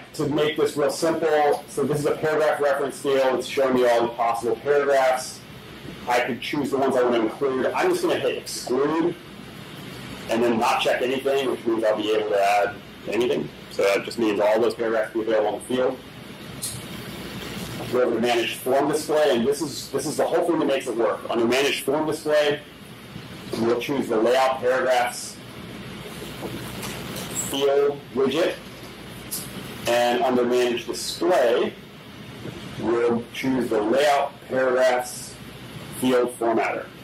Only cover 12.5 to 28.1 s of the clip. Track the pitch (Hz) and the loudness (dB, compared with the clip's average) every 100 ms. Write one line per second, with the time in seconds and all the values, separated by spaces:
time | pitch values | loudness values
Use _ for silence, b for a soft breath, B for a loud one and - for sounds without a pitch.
12.5 | 104 101 - - - - 107 123 147 - | 4 2 -4 -14 -14 -6 0 0 0 -4
13.5 | - - - 98 98 - - 107 101 104 | -10 -12 2 4 4 0 0 0 4 4
14.5 | 113 113 117 113 113 107 113 107 110 104 | 4 2 0 0 0 0 -2 0 2 2
15.5 | 101 - 127 127 131 - - - - - | -2 -4 0 0 -2 -12 -16 -16 -16 -14
16.5 | - - - - - - - - - - | -10 -10 -10 -12 -12 -12 -12 -12 -12 -10
17.5 | - - - - 123 117 113 120 117 113 | -10 -10 -8 -2 0 2 2 2 2 0
18.5 | - 131 135 147 151 - 151 147 117 123 | -4 2 2 2 0 0 2 4 4 2
19.5 | 143 147 - - 135 151 123 - 165 170 | 0 -2 -6 -6 -4 -4 0 2 2 2
20.5 | 156 139 139 131 113 107 98 - 117 117 | 2 2 0 -2 0 0 0 -2 0 2
21.5 | 127 143 - - 151 156 - 151 151 147 | 4 2 0 0 0 0 -2 2 2 4
22.5 | 143 - - - - - - - - - | 0 -6 -20 -20 -18 -16 -16 -16 -14 -8
23.5 | 117 113 - - 135 113 110 117 131 131 | 0 2 2 0 -2 0 2 4 4 4
24.5 | - 123 131 127 123 147 - - - - | 2 2 2 4 4 2 -2 -12 -14 -16
25.5 | - - - - - - - - - - | -14 -14 -14 -12 -12 -12 -12 -12 -10 -10
26.5 | - - - - - - - - - - | -8 -10 -10 -10 -8 -8 -8 -8 -6 -4
27.5 | 139 139 143 143 143 113 | 2 4 4 4 0 -6